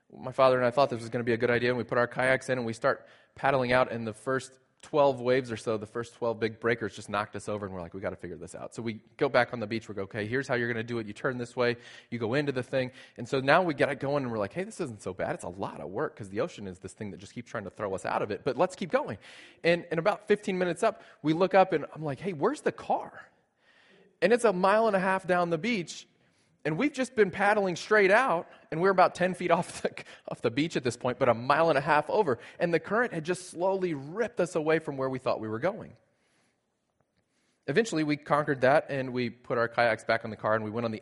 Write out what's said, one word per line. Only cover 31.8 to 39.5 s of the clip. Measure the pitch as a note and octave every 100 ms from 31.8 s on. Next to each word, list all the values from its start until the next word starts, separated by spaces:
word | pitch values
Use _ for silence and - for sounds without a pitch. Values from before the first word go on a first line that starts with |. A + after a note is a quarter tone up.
half | C#3+ D3+ D3
over. | A3 F3 A#2 - -
And | F3
the | E3
current | - G#3 A#3+
had | D#3+
just | D#3 F3 -
slowly | D#3 F#3 F#3+ F3+ D3
ripped | C#3 F#3+ G#3+ -
us | E3+
away | E3+ D3+ D#3+
from | D#3 C#3
where | C3
we | C3
thought | B2 G2+
we | A2
were | A2
going. | E3 G#3 E2+ - _ _ _ _ _ _ _ _ _ _ _ _ _ _ _ _ -
Eventually, | D3+ A3+ D#3+
we | D3+ D3
conquered | - D3 D3+ C3+
that, | B2+ D3 -
and | C3+ C3
we | B2 A#2+
put | - -